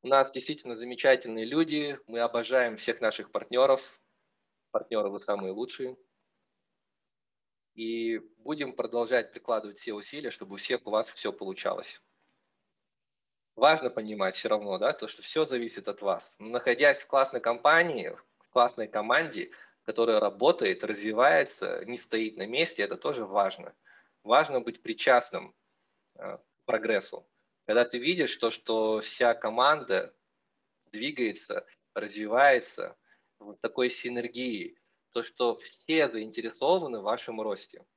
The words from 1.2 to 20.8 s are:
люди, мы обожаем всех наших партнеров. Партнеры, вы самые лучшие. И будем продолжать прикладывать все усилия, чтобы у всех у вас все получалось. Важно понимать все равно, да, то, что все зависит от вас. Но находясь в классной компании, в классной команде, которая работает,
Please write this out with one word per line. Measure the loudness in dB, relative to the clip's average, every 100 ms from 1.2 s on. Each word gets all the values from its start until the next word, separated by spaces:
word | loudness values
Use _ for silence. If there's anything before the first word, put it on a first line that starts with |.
| 2 -8
люди, | -4 0 0 -2 -4 -8 -8
мы | -2
обожаем | 0 0 0 2 2 -2
всех | -4 0
наших | -2 -2 -6
партнеров. | -8 -2 2 4 4 2 -20 _ _ _ _ _ _ _
Партнеры, | -6 -2 -2 -2
вы | -4
самые | -4 -4 -2
лучшие. | -6 -8 -8 -10 -10 _ _ _ _ _ _ _ _ _ _ _ _ _ _ _ _ _
И | -10 -6 -4 -4 -4 -8 _
будем | -10 -6 -6
продолжать | -4 -4 -2 2 0 0
прикладывать | -10 -4 -2 -2 -12
все | -10
усилия, | -8 -8 -10 -10
чтобы | -10 -14
у | -10
всех | -4 -4 0
у |
вас | 0 0
все | -4 -6
получалось. | -6 -10 -4 -4 -4 -8 -18 _ _ _ _ _ _ _ _ _ _ _ _ _ _ _ 4
Важно | 6 6 2
понимать | -4 -6 -2 0 0
все | 0
равно, | 0 0 0
да, | 0
то, | -2 -8
что | -10
все | -4 0
зависит | 0 0 -4 -8 -8
от | -6
вас. | -2 -2 -4 _
Но | -6
находясь | -2 0 4 6 4
в | 2
классной | 2 2 0
компании, | -2 2 6 6 4 0 -6 -10 _ _
в | _
классной | 4 4 2 -4
команде, | -4 2 2 2 -6 -10 -14 -20 _
которая | -8 0 4 4
работает, | 2 4 2 4 2 0